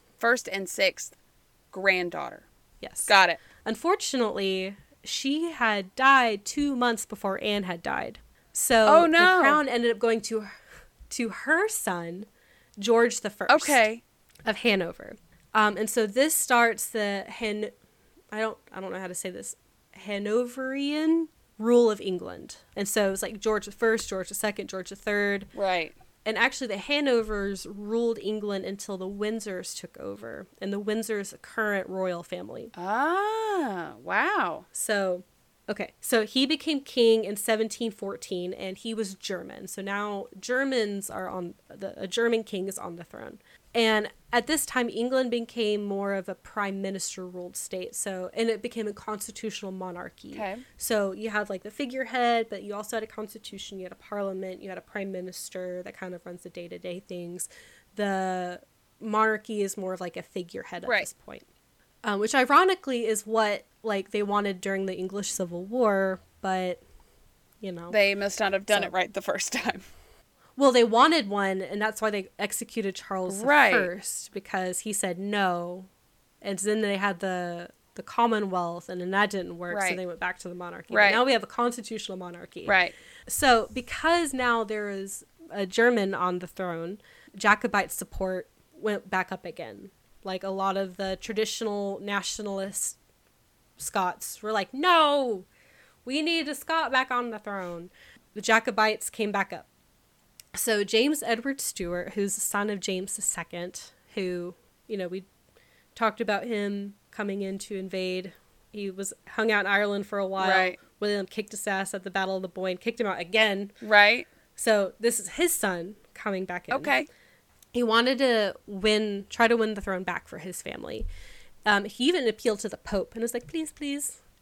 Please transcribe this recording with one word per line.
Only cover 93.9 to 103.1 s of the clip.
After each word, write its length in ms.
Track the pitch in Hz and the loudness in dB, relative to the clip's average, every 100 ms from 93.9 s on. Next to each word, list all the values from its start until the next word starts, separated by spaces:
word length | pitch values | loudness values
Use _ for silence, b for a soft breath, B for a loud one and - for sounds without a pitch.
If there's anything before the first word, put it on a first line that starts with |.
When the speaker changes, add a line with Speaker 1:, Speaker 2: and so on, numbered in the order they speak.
| 202 180 - - - | -2 -2 -4 -12 -10
Speaker 2:
were 100 | 214 | -4
like, 220 | 220 190 | -2 -4
"No, 720 | 262 359 339 302 285 254 196 190 b b b b b - | 0 4 6 6 4 0 -2 -8 b b b b b -4
we 160 | 277 | -2
need 260 | 311 330 294 | 0 0 -2
a 80 | 269 | -6
Scot 360 | - 330 277 | -2 -2 2
back 200 | 262 262 | 0 0
on 180 | 247 240 | -2 -4
the 100 | 214 | -8
throne." 500 | 214 196 180 170 175 b b b _ | -8 -8 -6 -10 -14 b b b _
The 80 | 214 | -8
Jacobites 680 | 208 226 226 202 214 214 - | 2 2 2 2 2 0 -6
came 220 | - 214 | -4 -2
back 220 | 196 190 | 0 -2
up. 140 | 170 - _ _ _ _ _ _ _ - - | -6 -14 _ _ _ _ _ _ _ -14 -6
So 280 | - 208 | 0 2
James 380 | 202 220 277 302 | 2 4 4 2
Edward 380 | - 226 269 269 | 0 -2 -2 -4
Stuart, 520 | - - 175 175 - | -6 -6 -4 -4 -4
who's 220 | 208 202 - | -2 -2 -2
the 60 | |
son 280 | - 202 208 | -2 -2 -2
of 100 | 202 | -2
James 360 | 190 185 196 | -4 -4 -4